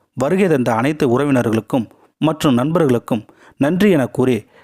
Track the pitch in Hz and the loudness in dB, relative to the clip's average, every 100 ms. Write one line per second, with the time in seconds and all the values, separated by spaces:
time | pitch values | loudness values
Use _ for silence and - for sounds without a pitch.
0 | _ - 135 185 196 143 123 113 135 156 | _ -6 -2 0 2 2 0 0 -2 0
1 | 139 123 143 131 117 110 - 135 104 _ | 0 0 0 0 0 -2 -2 -4 -4 _
2 | _ _ 240 254 294 123 135 175 147 120 | _ _ -2 0 0 0 0 0 2 0
3 | - 110 - _ - - 139 180 208 160 | -2 -6 -8 _ -20 -4 -2 2 2 2
4 | 120 - 127 110 - _ | 0 0 0 -2 -6 _